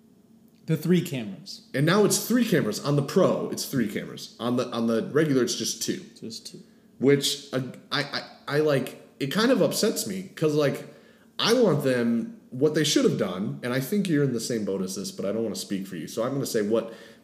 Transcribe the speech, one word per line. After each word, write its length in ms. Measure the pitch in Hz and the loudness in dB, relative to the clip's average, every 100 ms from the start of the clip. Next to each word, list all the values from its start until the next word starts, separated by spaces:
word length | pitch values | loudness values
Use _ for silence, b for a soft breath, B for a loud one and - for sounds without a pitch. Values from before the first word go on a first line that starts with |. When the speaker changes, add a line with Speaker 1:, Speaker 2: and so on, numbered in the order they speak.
| _ _ _ - _ _ - | _ _ _ -20 _ _ -4
Speaker 1:
The 100 | 156 | 0
three 260 | 160 180 | 2 2
cameras. 600 | - 131 104 92 - - - | 2 -6 -8 -10 -14 -18 -6
Speaker 2:
And 100 | 131 156 | 0 4
now 180 | 202 | 6
it's 220 | 202 196 - | 4 2 2
three 180 | 247 226 | 2 4
cameras. 340 | 156 107 101 | 2 2 -2
On 160 | 143 143 | 0 0
the 60 | |
Pro, 480 | 139 185 139 - 87 | 2 4 4 2 -4
it's 140 | - - | -6 -4
three 220 | 135 104 | -2 -2
cameras. 460 | - 78 64 - - | -4 -8 -12 -14 -6
On 160 | 117 123 | -2 -2
the, 120 | 117 | -2
on 160 | 117 117 | -2 0
the 220 | 113 95 | 0 0
regular, 300 | 135 156 131 | 2 4 2
it's 100 | 117 | 2
just 280 | - 107 - | -2 -4 -4
two. 180 | - - - - | -4 -6 -8 -16
Speaker 1:
Just 280 | 110 - - | -14 -14 -16
two. 80 | - B B B - | -20 B B B 0
Speaker 2:
Which, 480 | 131 143 - - - | 4 4 2 -6 -6
uh, 80 | 131 123 - - | -6 -6 -10 -6
I, 100 | 139 | -6
I, 200 | 139 131 - - - | -4 -8 -12 -14 -4
I, 100 | 147 | 0
like, 460 | 151 135 131 - - - | 2 2 -2 -10 -14 -6
it 80 | 139 | -2
kind 240 | 185 233 | 2 4
of 80 | 226 | 4
upsets 460 | 143 - 220 - - | 2 2 0 -2 -4
me, 240 | 95 - | -6 -8
'cause, 200 | - 156 | -2 0
like, 320 | 147 139 - - B B B B - | 2 2 0 -10 B B B B -2
I 140 | 151 | 2
want 300 | 254 208 143 | 4 4 4
them, 520 | 135 127 117 117 113 - - | 2 2 2 0 -2 -10 -10
what 240 | 131 151 | 0 2
they 100 | 156 | 2
should 200 | 147 302 | 2 4
have 120 | 220 143 | 4 2
done, 420 | 101 90 113 143 | -2 -2 -6 -6
and 100 | 123 | -4
I 80 | 131 | -2
think 280 | 135 208 175 | 0 -2 2
you're 160 | 147 | 2
in 80 | 135 | 2
the 80 | 117 | 0
same 240 | - 113 | -2 -4
boat 180 | 98 95 | -2 -2
as 140 | 92 101 | -4 -6
this, 140 | 95 | -8
but 120 | - | -6
I 80 | 98 | -4
don't 100 | 110 | -2
wanna 120 | 113 | -4
speak 320 | 92 - 98 95 | -6 -6 -6 -6
for 100 | 85 | -10
you, 120 | 87 | -8
so 140 | 117 | -4
I'm 80 | 120 | -4
gonna 120 | 139 120 | -2 -2
say 160 | 113 | 0
what, 300 | 104 113 107 B B B | 2 0 -2 B B B